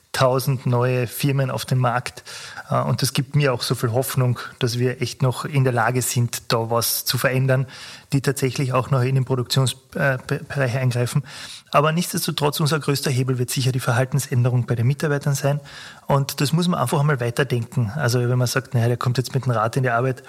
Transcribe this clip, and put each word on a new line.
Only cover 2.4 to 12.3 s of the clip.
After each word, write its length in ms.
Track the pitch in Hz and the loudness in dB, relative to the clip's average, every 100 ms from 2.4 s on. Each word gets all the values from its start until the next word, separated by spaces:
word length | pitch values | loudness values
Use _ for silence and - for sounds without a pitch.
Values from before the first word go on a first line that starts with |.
| - - - | -16 -16 -4
Äh, 100 | 127 | -2
und 220 | 143 120 | 0 0
das 100 | 123 | 0
gibt 240 | - 127 147 | 0 0 2
mir 160 | 139 | 2
auch 100 | 120 | 0
so 140 | - 127 | -2 -2
viel 160 | 117 | 0
Hoffnung, 480 | 117 131 135 127 117 - - | 0 0 0 0 0 -6 -4
dass 220 | 123 120 | -2 0
wir 200 | 123 123 | -2 -2
echt 220 | 123 - | -6 0
noch 220 | 127 - | -2 0
in 180 | - 143 | -2 2
der 100 | 127 | 2
Lage 300 | 120 113 123 | 2 2 2
sind, 500 | 120 123 120 - - | 0 0 0 -2 -2
da 180 | 117 113 | -2 0
was 340 | 117 - - | 0 0 -2
zu 140 | - 123 | -2 -2
verändern, 480 | 135 131 135 131 123 - - - - | 0 2 2 2 0 -8 -18 -18 -2
die 80 | 139 | 0
tatsächlich 520 | 139 135 131 135 131 | 0 0 -2 -2 0
auch 180 | 127 110 | 0 0
noch 120 | 135 | 0
in 120 | 123 | 2
den 100 | 135 | 2
Produktionsbereich 1500 | 123 147 120 135 123 - _ - 143 127 - 139 - 139 131 131 | 2 -2 0 2 2 -2 _ -2 0 0 -4 -6 -4 -2 0 2
eingreifen. 460 | 127 120 120 147 - - - - - | 0 0 0 -2 -4 -10 -16 -16 0
Aber 200 | - 151 | 2 2
nichtsdestotrotz, 640 | 160 170 185 - | 0 -2 -4 -4